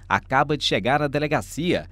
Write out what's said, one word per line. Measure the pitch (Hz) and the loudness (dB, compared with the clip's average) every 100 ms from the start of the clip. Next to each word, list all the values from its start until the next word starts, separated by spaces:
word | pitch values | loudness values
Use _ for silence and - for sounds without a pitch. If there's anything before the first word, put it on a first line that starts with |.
| - | -2
acaba | 98 - 131 147 147 | -2 2 2 2 0
de | |
chegar | - 135 104 147 | 0 0 2 2
à | 147 | 0
delegacia, | 143 147 147 - - 175 95 80 | -2 0 -2 -2 -4 -2 -2 -4